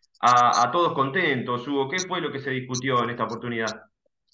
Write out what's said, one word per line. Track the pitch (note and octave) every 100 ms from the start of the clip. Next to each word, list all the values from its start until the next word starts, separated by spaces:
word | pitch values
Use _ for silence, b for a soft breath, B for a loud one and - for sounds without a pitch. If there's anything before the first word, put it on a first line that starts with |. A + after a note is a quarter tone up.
| _ _
a, | A#2+ B2 A#2+ -
a | A#2+
todos | F3 E3
contentos. | C#3+ C3+ F#3 E3 B2+ A#2 A#2+ C#3+
Hugo, | C#3 C3+
¿qué | F#3
fue | F#3 F3+
lo | D3+
que | C3+
se | C3+
discutió | C3 B2+ B2+ C3 B2
en | A#2
esta | A#2 A2
oportunidad? | A2+ A#2+ A#2 A2 - - _ _ _ _